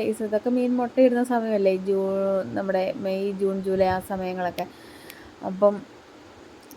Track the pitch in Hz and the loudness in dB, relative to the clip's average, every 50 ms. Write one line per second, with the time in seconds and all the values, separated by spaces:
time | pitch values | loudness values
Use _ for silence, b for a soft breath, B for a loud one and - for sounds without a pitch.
0 | 214 220 214 220 220 208 214 208 - 247 247 254 247 247 247 247 247 240 - 262 | 2 0 -2 -2 -2 -2 -2 0 0 0 0 2 2 2 0 0 -2 0 4 6
1 | 262 247 240 240 247 247 247 233 226 226 220 202 196 190 190 185 185 196 196 190 | 6 6 6 2 0 2 0 0 0 0 0 4 4 4 2 2 0 0 0 2
2 | 190 190 196 196 196 196 196 190 - - 233 202 196 190 190 185 185 190 - - | 2 0 0 0 0 0 0 0 -2 -2 -4 -4 -2 0 0 0 0 -2 -4 -4
3 | 196 190 190 190 196 202 196 190 196 196 190 196 185 196 190 190 190 185 185 185 | -4 -4 -2 -2 -2 -4 -2 -2 -2 0 0 -2 -2 -2 2 2 2 2 2 -2
4 | 185 - 196 190 185 185 185 185 180 170 170 - 180 - B B B B B B | -4 -6 -6 -6 -4 -6 -4 -4 -4 -4 -4 -6 -8 -8 B B B B B B
5 | B B B B B B B - - 202 190 185 208 202 208 202 - - - - | B B B B B B B -12 -10 -8 -2 2 2 2 2 0 -8 -16 -20 -20
6 | - - - - - - - - - - - - - - - | -20 -20 -20 -20 -20 -20 -20 -20 -20 -20 -20 -20 -20 -20 -14